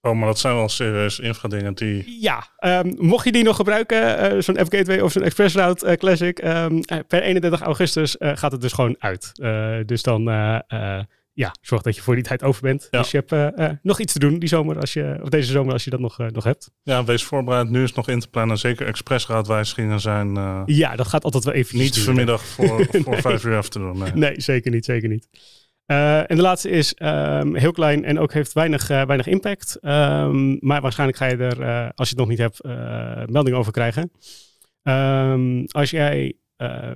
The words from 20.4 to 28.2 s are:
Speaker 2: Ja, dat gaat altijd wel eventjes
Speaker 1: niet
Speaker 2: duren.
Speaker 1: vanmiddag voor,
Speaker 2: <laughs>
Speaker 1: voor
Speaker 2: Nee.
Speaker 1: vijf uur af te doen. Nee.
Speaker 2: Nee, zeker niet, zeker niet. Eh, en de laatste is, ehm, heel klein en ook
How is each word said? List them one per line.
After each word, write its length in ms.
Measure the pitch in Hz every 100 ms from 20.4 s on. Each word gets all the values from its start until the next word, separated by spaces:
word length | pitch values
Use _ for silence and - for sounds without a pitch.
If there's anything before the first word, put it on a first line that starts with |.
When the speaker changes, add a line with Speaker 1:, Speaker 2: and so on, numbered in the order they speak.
| 98 95 98
Speaker 2:
Ja, 300 | 147 160 -
dat 120 | -
gaat 160 | 156
altijd 200 | - 135
wel 100 | 123
eventjes 280 | 135 123 120
Speaker 1:
niet 120 | 135
Speaker 2:
duren. 120 | 120 107
Speaker 1:
vanmiddag 400 | 127 120 113 -
voor, 400 | - 190 - 190
Speaker 2:
<laughs> 180 | 196
Speaker 1:
voor 80 | 139
Speaker 2:
Nee. 80 | 202
Speaker 1:
vijf 220 | 131 113
uur 140 | 113 110
af 120 | 101
te 100 | 104
doen. 180 | 92 92
Nee. 140 | 95
Speaker 2:
Nee, 280 | 101 147 -
zeker 300 | 139 127 120
niet, 140 | 117 113
zeker 240 | 120 110
niet. 180 | 107 _ _ - _ _ _ _
Eh, 320 | 143 147 156 -
en 40 | 165
de 60 |
laatste 280 | 185 180 190
is, 240 | 170 143
ehm, 600 | - 151 151 147 147 147 160
heel 160 | 143
klein 320 | 170 156 147 -
en 140 |
ook 140 | 147